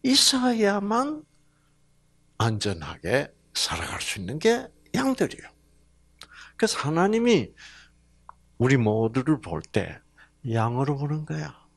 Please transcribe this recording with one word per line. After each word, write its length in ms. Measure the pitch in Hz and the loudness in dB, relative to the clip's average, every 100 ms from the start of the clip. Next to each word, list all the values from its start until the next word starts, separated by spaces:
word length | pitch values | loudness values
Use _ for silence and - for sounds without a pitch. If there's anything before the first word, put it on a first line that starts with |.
있어야만 1200 | 262 277 - 262 247 226 202 202 202 233 277 302 - _ _ _ _ _ _ _ _ _ _ _ | 4 4 4 4 2 4 2 2 0 0 0 -6 -14 _ _ _ _ _ _ _ _ _ _ _
안전하게 960 | 113 107 104 85 76 82 85 127 147 _ _ | -2 0 -4 -4 -10 -10 0 0 -2 _ _
살아갈 460 | - - - 90 - | -6 -6 -6 -6 -6
수 180 | - - | -8 -8
있는 200 | 92 151 | -8 0
게 280 | 220 240 262 _ _ | 0 0 -4 _ _
양들이에요. 540 | - 269 254 - - - _ _ _ _ _ _ _ - - - - | -2 0 0 -2 -4 -20 _ _ _ _ _ _ _ -20 -20 -20 -2
그래서 220 | 220 - | -2 0
하나님이 760 | 139 160 196 220 240 196 104 - - - - _ _ _ - _ _ _ | -2 2 2 2 4 4 2 -10 -20 -20 -20 _ _ _ -20 _ _ _
우리 180 | 127 135 | 4 4
모두를 640 | 110 110 117 127 131 143 | 4 2 0 0 0 -2
볼 220 | - 78 | -2 -8
때 380 | - 107 87 73 _ _ - _ 127 | -2 -2 -2 -10 _ _ -20 _ -4
양으로 460 | 113 113 123 139 139 | 0 0 -2 -2 -4
보는 260 | 143 156 151 | -4 -6 -6
거야. 300 | 156 151 - _ | -8 -10 -14 _